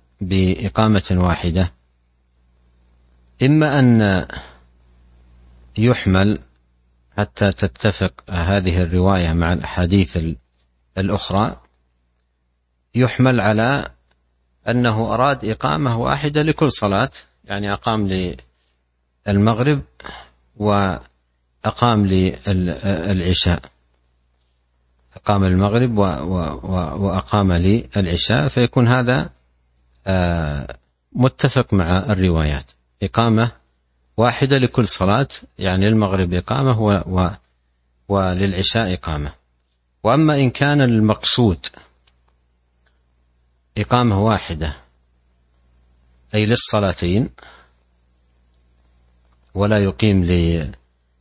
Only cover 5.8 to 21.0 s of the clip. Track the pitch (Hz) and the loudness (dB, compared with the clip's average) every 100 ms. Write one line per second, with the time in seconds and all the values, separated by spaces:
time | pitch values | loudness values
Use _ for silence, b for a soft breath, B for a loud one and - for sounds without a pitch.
5.8 | 113 123 101 92 101 107 - _ _ _ | 0 2 2 2 2 -2 -8 _ _ _
6.8 | _ _ _ - 101 - 101 - 98 - | _ _ _ -6 -6 0 -2 0 -4 -2
7.8 | 110 - 95 - - 90 85 101 90 87 | -2 0 -4 -6 -8 -4 0 0 0 0
8.8 | 85 90 92 95 82 82 82 87 - - | 0 2 2 2 2 0 0 -2 -4 -4
9.8 | 87 98 90 87 82 73 _ _ _ _ | 0 2 2 -2 -6 -8 _ _ _ _
10.8 | _ 92 95 98 - 98 110 - _ _ | _ -6 -4 -4 -2 -2 -2 -4 _ _
11.8 | _ _ _ _ _ _ _ _ _ _ | _ _ _ _ _ _ _ _ _ _
12.8 | _ 120 127 - 127 123 101 107 117 139 | _ 0 0 2 2 2 2 2 0 -2
13.8 | - - _ _ _ _ _ _ - 120 | -6 -14 _ _ _ _ _ _ -4 0
14.8 | 123 107 110 110 135 131 104 110 143 156 | 0 0 -2 0 0 -2 -4 -4 -4 -2
15.8 | 135 117 127 139 147 151 156 147 151 - | -2 -2 -2 -4 -2 -2 -2 0 0 0
16.8 | 104 98 135 - - _ - 101 101 101 | 0 0 -2 -6 -20 _ -12 -8 -6 -6
17.8 | 120 110 101 95 90 - - _ _ _ | -4 -2 -2 -2 -4 -8 -18 _ _ _
18.8 | _ _ _ _ - 101 110 110 135 143 | _ _ _ _ -2 2 2 2 0 -2
19.8 | - - B B B B _ - 104 101 | -4 -18 B B B B _ -6 0 0
20.8 | 95 78 | 0 -4